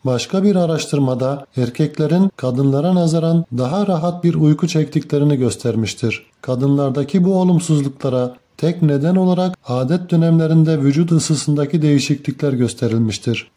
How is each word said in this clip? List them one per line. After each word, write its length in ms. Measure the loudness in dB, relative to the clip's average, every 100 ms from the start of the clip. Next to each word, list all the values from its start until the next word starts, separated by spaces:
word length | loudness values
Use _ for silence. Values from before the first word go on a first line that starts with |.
Başka 380 | 0 -2 -2 0
bir 120 | 2
araştırmada 880 | 2 0 -2 -2 -2 0 0 -2 -4 -8 -4
erkeklerin 720 | -4 -2 -4 -2 0 2 0
kadınlara 600 | 0 -4 0 0 2 0
nazaran 500 | 0 2 0 2 0 0 -4
daha 300 | -2 -2 0
rahat 360 | 0 -2 -2
bir 120 | -2
uyku 320 | 2 2 2 0
çektiklerini 720 | -2 -2 -4 -2 0 2 2
göstermiştir. 880 | 0 -2 -4 -2 -4 -4 -6 -6 _ _
Kadınlardaki 840 | -6 -2 0 0 0 -2 -2 0
bu 120 | 2
olumsuzluklara 1000 | 2 2 2 2 -2 -2 -4 -2 -2 -2 -6 _ -4
tek 240 | -4 0
neden 340 | 0 2 2
olarak 420 | 2 2 0 -2 -4 -6
adet 440 | -4 0 -2 0
dönemlerinde 720 | 2 4 2 4 4 4 2
vücut 300 | 2 2 2
ısısındaki 720 | 0 2 -2 0 0 0 0
değişiklikler 720 | 2 2 2 -2 -4 -4 -2
gösterilmiştir. 1000 | 0 -2 -2 -2 0 0 -2 -4 -4 -8